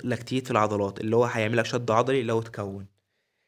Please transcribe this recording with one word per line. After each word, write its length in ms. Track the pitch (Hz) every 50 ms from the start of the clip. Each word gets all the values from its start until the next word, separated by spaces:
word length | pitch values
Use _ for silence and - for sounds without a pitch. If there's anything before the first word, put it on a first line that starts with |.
| -
لاكتيت 420 | 123 120 113 120 - 127 131 123
في 60 | -
العضلات، 480 | 127 110 107 104 107 101 101 98 98 -
اللي 160 | - 110 110
هو 100 | 117 123
هيعمل 320 | 117 117 117 110 107 117 117
لك 80 | 113
شد 260 | 113 - 123 120 117
عضلي 320 | 110 113 123 123 135 139 120
لو 180 | 113 113 113
تكون. 460 | 113 113 - - 104 98 98 98 98 98 _ _ _ _ _ _ _ _ _ _ _